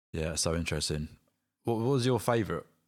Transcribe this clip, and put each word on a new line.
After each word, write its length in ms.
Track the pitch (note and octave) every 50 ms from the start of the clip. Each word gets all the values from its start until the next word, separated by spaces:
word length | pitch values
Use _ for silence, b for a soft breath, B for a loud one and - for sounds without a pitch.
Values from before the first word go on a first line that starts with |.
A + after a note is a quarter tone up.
| _ _ -
Yeah, 220 | D#2+ D#2 E2 D#2+
so 200 | D#2 - E2+ E2
interesting. 520 | E2+ E2 - E2+ D2+ - - E2 D2+ D#2 D#2 - - _ _ _ _ _ _ _ _ _
What, 140 | A#2 A#2 A2
what 80 | A2+ B2+
was 160 | C#3+ C3+ A#2
your 140 | C3 B2+ A2
favourite 440 | - - A#2+ A2+ G#2 F2 F2 E2 - - _ _ _